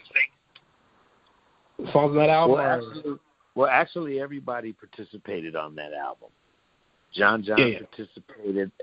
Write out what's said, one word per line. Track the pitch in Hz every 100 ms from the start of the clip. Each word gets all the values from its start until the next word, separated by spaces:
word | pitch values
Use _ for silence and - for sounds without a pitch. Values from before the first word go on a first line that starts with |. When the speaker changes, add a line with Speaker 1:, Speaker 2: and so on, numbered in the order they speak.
| - - - _ _ - _ _ _ _ _ _ _ _ _ _ _ - 127
Speaker 1:
Songs | 147 147
on | 147
that | 151
album | 156 165 143
Speaker 2:
Well, | 139
Speaker 1:
are |
Speaker 2:
actually, | 131 113 156 151 139 _ _ _
well, | 123 135
actually, | 131 170 175 156 135
everybody | 139 143 127 120 113
participated | 104 - - 101 101 - 92 80 80
on | 76 76
that | 76
album. | 73 69 - 53 _ _ _ _ _ _ _ _
John | 92 101 110
John | 98 107
Speaker 1:
Yeah, |
yeah. | 123 101
Speaker 2:
participated. | - - 107 - - - 104 98 98 -